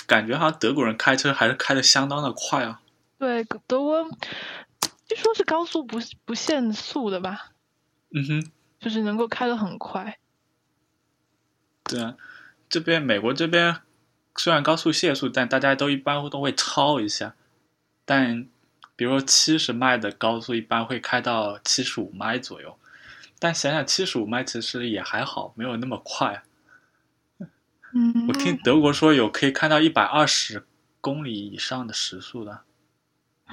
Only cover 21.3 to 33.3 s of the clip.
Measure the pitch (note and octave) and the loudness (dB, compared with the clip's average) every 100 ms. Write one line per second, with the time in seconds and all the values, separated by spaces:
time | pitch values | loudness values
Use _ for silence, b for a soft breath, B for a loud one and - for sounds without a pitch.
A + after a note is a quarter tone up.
21.3 | A2+ G#2+ G2+ - - B2+ - F#2+ F#2 A2 | 0 -2 -4 -2 -2 -2 -6 -8 -6 -6
22.3 | B2 - E2 C#2+ - B B B B B | -4 -6 -14 -16 -20 B B B B B
23.3 | _ E3+ D#3+ C#3 D3+ C#3 - F#3 B2+ G#2 | _ -2 0 0 0 0 -2 0 -2 -2
24.3 | A#2+ C3 A#2 A2 B2+ A#2+ G2+ - G#2+ C3+ | -2 -4 -6 -8 -6 -4 -4 -4 -4 -4
25.3 | - G2+ - B2+ A#2 C3 G#2+ - - B2+ | -6 -8 -8 -6 -6 -6 -8 -10 -4 -2
26.3 | G2+ - _ b b b b b _ _ | -2 -12 _ b b b b b _ _
27.3 | - F3+ _ _ _ - B3 A#3 A#3 A#3 | -18 -18 _ _ _ -6 2 2 2 0
28.3 | C#4 A3+ - - D3+ D3 C#3+ D#3 C#3+ G#2+ | 0 0 0 4 6 4 4 6 6 4
29.3 | - C#3 C3+ D#3 D3+ D#3+ D#3 G2+ D3 D3 | 2 0 2 2 4 4 4 4 4 4
30.3 | - - G#2 - _ _ _ C#3 D3 C#3+ | 2 -2 -8 -16 _ _ _ -6 -4 -6
31.3 | G#2+ G2+ G2+ - B2+ A#2+ G#2+ - F#2 - | -8 -8 -8 -6 -6 -6 -6 -6 -8 -14
32.3 | B2 G#2 A2 _ _ _ _ _ _ _ | -12 -12 -14 _ _ _ _ _ _ _